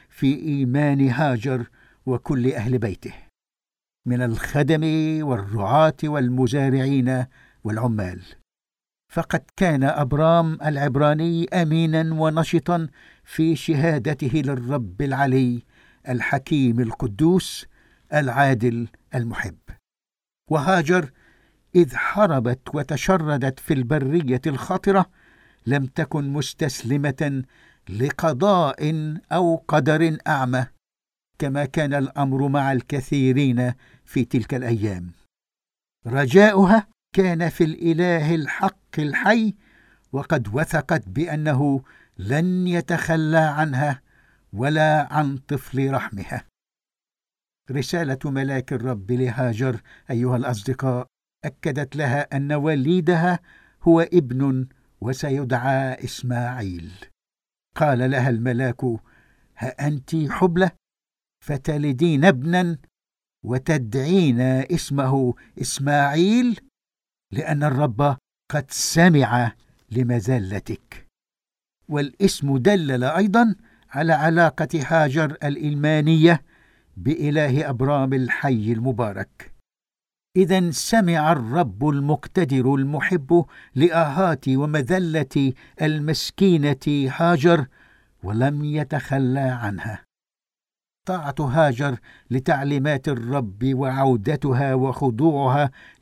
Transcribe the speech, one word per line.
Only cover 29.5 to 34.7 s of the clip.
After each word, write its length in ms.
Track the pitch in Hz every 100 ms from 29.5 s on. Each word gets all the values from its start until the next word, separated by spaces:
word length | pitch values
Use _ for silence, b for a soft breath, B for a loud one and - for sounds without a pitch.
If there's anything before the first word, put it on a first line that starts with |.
| 160 -
قدر 500 | 151 143 156 165 156 -
أعمى، 380 | 143 127 127 127 _ _ _ _ _ _ -
كما 260 | 143 143 135
كان 280 | 170 147
الأمر 540 | 143 135 - 135 135 143
مع 240 | 143 135
الكثيرين 1040 | 131 - 143 - 143 131 127 139 120 123 127 b b _
في 200 | 139 120
تلك 280 | 127 110
الأيام. 580 | 127 123